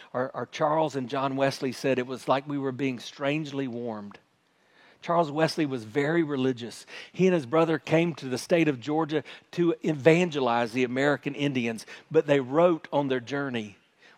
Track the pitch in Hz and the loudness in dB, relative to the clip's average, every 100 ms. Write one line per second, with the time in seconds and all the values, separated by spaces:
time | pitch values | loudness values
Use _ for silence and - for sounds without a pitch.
0 | - 123 135 - 127 - 156 156 156 135 | -10 -6 -6 -6 -10 -2 0 2 0 -2
1 | 123 139 135 135 135 131 135 - 139 127 | -4 -2 -2 0 0 0 -4 -2 0 0
2 | 123 127 - 135 147 143 135 123 135 123 | -2 -4 0 0 0 -4 -4 -2 -4 -4
3 | - - 139 151 151 139 135 117 120 107 | -10 -6 -2 -2 -4 -6 -6 -6 -6 -8
4 | 101 98 _ _ _ _ _ _ _ _ | -10 -16 _ _ _ _ _ _ _ _
5 | - 170 156 143 160 - 151 131 110 143 | -2 2 2 2 0 0 -2 -2 -4 -2
6 | 143 170 151 139 131 123 117 - - - | 0 2 0 0 0 0 -6 -14 -18 -18
7 | - - 185 180 120 160 165 160 - 160 | -10 2 4 4 2 2 4 2 2 2
8 | 170 156 135 123 - 175 156 127 113 151 | 2 -2 -6 -6 0 2 2 0 -2 -2
9 | 160 151 - - _ - 170 165 - 151 | 0 -2 -4 -12 _ 0 0 0 -2 2
10 | 131 160 180 147 123 120 120 123 123 127 | 6 6 4 0 2 2 0 0 0 2
11 | 143 165 147 139 143 131 117 113 - - | 2 2 -2 -2 -2 0 -2 -4 -10 -18
12 | - 151 147 143 127 147 180 165 - 147 | -2 0 4 2 2 4 4 4 -2 -2
13 | 139 127 117 143 139 120 107 92 _ _ | 0 -2 -2 -6 -4 -4 -6 -12 _ _
14 | - | -20